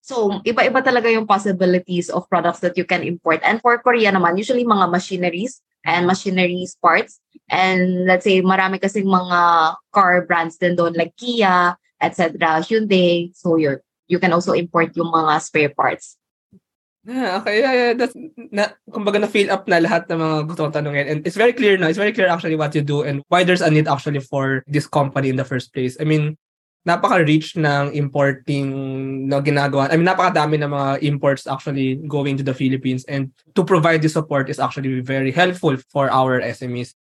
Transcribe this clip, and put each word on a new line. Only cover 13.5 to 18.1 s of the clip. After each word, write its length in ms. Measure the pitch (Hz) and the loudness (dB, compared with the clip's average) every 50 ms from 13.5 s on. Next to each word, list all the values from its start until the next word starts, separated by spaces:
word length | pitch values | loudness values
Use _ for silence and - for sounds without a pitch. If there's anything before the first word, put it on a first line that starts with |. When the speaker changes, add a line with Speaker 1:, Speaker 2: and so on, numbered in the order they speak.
| 165 | 2
Speaker 1:
yun. 220 | 165 156 143 139 135 _ _ _ _ _ _ | 2 2 0 -2 -4 _ _ _ _ _ _
You 80 | 175 175 | -2 0
can 140 | 190 185 | 2 2
also 240 | 165 175 175 190 - | 2 2 0 0 -2
import 400 | - 175 170 - 175 165 165 - | -2 -2 -2 0 -2 -2 0 -2
yung 160 | 170 170 170 | -6 -4 0
mga 260 | 160 160 160 156 151 156 | 0 0 2 2 0 -2
spare 280 | - - _ 156 147 147 | -2 -2 _ 0 0 0
parts. 480 | 139 - 139 127 - - - - - _ _ _ _ _ _ _ _ 190 _ _ _ _ _ _ _ _ _ | -2 -2 -2 -2 -2 -4 -12 -20 -20 _ _ _ _ _ _ _ _ -20 _ _ _ _ _ _ _ _ _
Speaker 2:
Yeah, 320 | 196 247 262 254 202 180 196 | -8 -6 -4 -2 -2 -2 -2
okay. 220 | 214 226 208 214 | -2 -2 0 2
Yeah, 100 | 254 262 | 2 2
yeah. 200 | 262 247 247 240 233 | 2 2 2 2 0
That's, 200 | 240 240 247 | 0 -2 -4